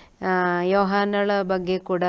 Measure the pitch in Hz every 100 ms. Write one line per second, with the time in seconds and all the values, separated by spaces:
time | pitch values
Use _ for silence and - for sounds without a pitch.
0 | - - 185 185 180 175 180 196 190 202
1 | 202 202 202 202 185 185 180 185 185 180